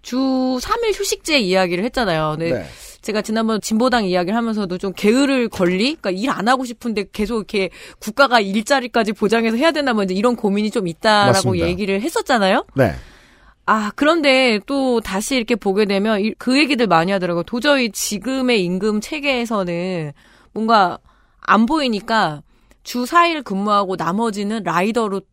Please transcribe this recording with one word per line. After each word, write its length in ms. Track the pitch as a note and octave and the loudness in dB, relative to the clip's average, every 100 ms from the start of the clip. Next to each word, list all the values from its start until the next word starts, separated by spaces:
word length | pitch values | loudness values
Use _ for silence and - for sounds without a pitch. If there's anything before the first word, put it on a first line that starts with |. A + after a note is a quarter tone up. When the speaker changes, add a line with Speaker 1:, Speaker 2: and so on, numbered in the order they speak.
Speaker 1:
주 560 | - B3 C4+ C4 B3+ B3+ | -6 -2 0 0 0 -2
삼 240 | - A4+ | -4 -2
일 80 | A#4 | -2
휴식제 460 | G4 G4 A4 - D4 | -2 -4 -4 0 0
이야기를 440 | F#3+ F#3 F#3 F3 | 2 2 2 0
했잖아요. 480 | A3+ C4+ G#3+ D#3+ D#3 D3+ | -2 -2 0 0 -2 -2
근데 160 | E3 | -2
Speaker 2:
네. 120 | B2 D2+ - - - | -4 -6 -16 -20 -14
Speaker 1:
제가 220 | - G#3 | -6 -6
지난번 380 | G3+ A3 A3 A3 | -2 -2 0 -2
진보당 440 | - A3 B3+ A#3+ G3 | -2 0 2 2 2
이야기를 300 | F3+ F3+ A3+ | 0 0 -2
하면서도 400 | A#3 G#3+ G3 F3+ | -2 -4 -4 -4
좀 140 | G3 | -6
게으를 540 | F3+ G#3 A#3+ C#4+ C4+ A#3 | 0 2 4 4 2 0
권리? 480 | - F3+ F#3 A#3+ D#4+ | 0 0 2 0 -2
그러니까 140 | G#3 | -4
일 200 | F#3 B3+ | -2 -2
안 180 | - G#3+ | 0 2
하고 160 | B3+ | 0
싶은데 400 | B3+ A#3 A#3+ G#3+ F#3+ | -2 -8 -6 -4 -6
계속 240 | - G#3 A#3 | -4 -4 -4
이렇게 340 | G3 G#3 F#3+ - - - | -4 -4 -4 -8 -20 -12
국가가 400 | - G#3+ C#4 A#3+ | -10 0 4 4
일자리까지 720 | G3 G3+ A3 C#4 B3 A#3+ A3 | 2 -2 0 0 2 0 0
보장해서 440 | G#3+ G3+ A3+ A3+ A3+ | 0 0 2 0 2
해야 140 | D#4+ | 0
된다면 320 | D#4 C#4 A3 | 2 0 0
이제 100 | F#3+ | 0
이런 220 | F#3 A#3+ A#3+ | 0 0 0
고민이 340 | G#3 G3+ G#3+ | 0 0 0
좀 180 | A3+ F3+ | -2 -4
있다라고 440 | E3 A3 G#3 G3+ | -2 2 4 4
Speaker 2:
맞습니다. 340 | F#3+ F#3 F3+ E3+ | 4 2 0 -2
Speaker 1:
얘기를 320 | F3+ G3+ G3 | -2 -2 -2
했었잖아요. 640 | C4+ A#4 - B3+ F#3+ A#3 G#4 | -2 -4 0 2 4 2 -2
Speaker 2:
네. 180 | C3+ A#2 C2+ - - _ _ _ _ - | 0 0 0 -14 -20 _ _ _ _ 0
Speaker 1:
아, 260 | G#3+ G#3 - | 0 0 0
그런데 640 | C#4+ E4+ C#4+ C4 B3+ G#3+ - | 2 4 4 4 4 0 -2
또 340 | C#4 C4 A#3 | -2 0 0
다시 360 | - F#3+ G#3+ C4 | -2 -6 -2 -2
이렇게 180 | A3+ | 0
보게 320 | A#3 G3+ F#3+ G#3 | -2 0 0 2
되면 340 | G3 G#3+ G#3 | 2 0 0
이, 140 | G#3+ - | -2 -2
그 220 | - C4 | 0 2
얘기들 280 | C#4+ B3+ A#3 | 2 2 2
많이 260 | E3 E3+ | 4 2
하더라고요. 320 | G3 F3 E3+ | 0 0 -2
도저히 460 | E3+ A#3+ C#4+ C#4+ A#3+ | -4 -2 2 2 0
지금의 720 | - - G3+ G#3+ C4+ B3+ A#3 | -4 -6 -6 -4 -2 0 0
임금 360 | F3 F#3 G#3+ G#3+ | 0 -2 -2 -2
체계에서는 1120 | - D#4 C#4+ B3+ A#3 A3 F3+ E3+ F#3 F3+ D3+ - _ _ _ | -4 -6 -2 -2 -2 -2 -2 -4 -4 -4 -6 -10 _ _ _
뭔가 460 | G#3 A3 A3+ F3+ - _ _ _ _ | -6 2 4 2 -2 _ _ _ _
안 240 | - G3 A3+ | 2 2 4
보이니까 760 | D#4 C4+ G#3 A3+ A3+ F3+ D3+ _ _ _ _ | 2 0 -2 -2 0 0 -4 _ _ _ _
주 220 | - B3 B3 | -10 -6 0
사 200 | E4+ E4+ | 2 2
일 160 | D#4 | 0
근무하고 540 | B3 F#3+ G#3 G3+ F#3+ F#3 | -4 -4 2 2 0 -2
나머지는 680 | E3 F#3+ A#3 G3+ G3+ G#3+ | -2 -2 -2 -4 -4 -4
라이더로 580 | F3+ E3 G3+ A#3 G#3+ G3 - | -2 0 0 0 -2 -4 -8